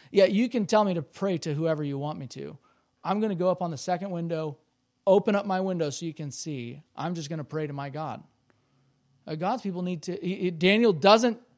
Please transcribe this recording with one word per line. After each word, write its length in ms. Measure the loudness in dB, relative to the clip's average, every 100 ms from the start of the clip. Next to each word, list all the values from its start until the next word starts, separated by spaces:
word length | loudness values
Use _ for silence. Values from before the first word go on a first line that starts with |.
| _
"Yeah, 140 | 4
you 240 | 4 4 2
can 180 | 0 2
tell 180 | 4 4
me 80 |
to 80 | 0
pray 360 | -6 -4 -2 -2
to 140 | -2
whoever 300 | -2 0 0
you 140 | -2 -4
want 200 | -6 -8
me 100 | -12
to. 300 | -12 -14 -14 _ _ _ _ -4
I'm 140 | -2
gonna 160 | 0 0
go 140 | 0
up 120 | 0
on 80 | -4
the 80 | -6
second 340 | -4 -4 -4
window, 460 | -6 -4 -4 -6 -10 _ _ _ _ 4
open 300 | 6 6 0
up 100 | 0
my 140 | -2
window 300 | 0 0 -2
so 160 | -2 -8
you 80 |
can 180 | -8 -10
see. 500 | -8 -8 -8 -8 -12 -14 -8
I'm 200 | -6 -6
just 140 | -8
gonna 140 | -8
pray 240 | -6 -6 -6
to 60 |
my 160 | -6 -8
God." 340 | -8 -8 -10 -14 _ _ _ _ _ _ _ _ _ -10
Uh, 80 | -4
God's 260 | -4 -2
people 200 | -4 -4
need 220 | -4 -6
to, 140 | -6 -6
he, 180 | -6 -2
he, 160 | -4
Daniel 420 | 2 4 6 4
doesn't, 460 | 6 8 8 6 0 _